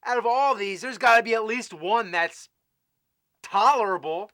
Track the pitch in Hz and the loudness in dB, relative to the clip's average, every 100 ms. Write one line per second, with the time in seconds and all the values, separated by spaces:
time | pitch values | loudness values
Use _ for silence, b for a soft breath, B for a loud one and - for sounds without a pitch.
0 | - 247 233 247 277 233 202 185 226 226 | -2 -2 0 2 2 0 -4 -6 -10 0
1 | 240 233 233 226 214 240 233 165 165 226 | 4 6 4 -2 -2 -6 -6 -10 -2 -2
2 | 202 170 170 - - _ _ _ _ _ | -2 -2 -4 -4 -20 _ _ _ _ _
3 | _ _ _ _ - 196 226 277 208 185 | _ _ _ _ -6 0 2 4 2 -2
4 | 143 160 208 | -4 -8 -8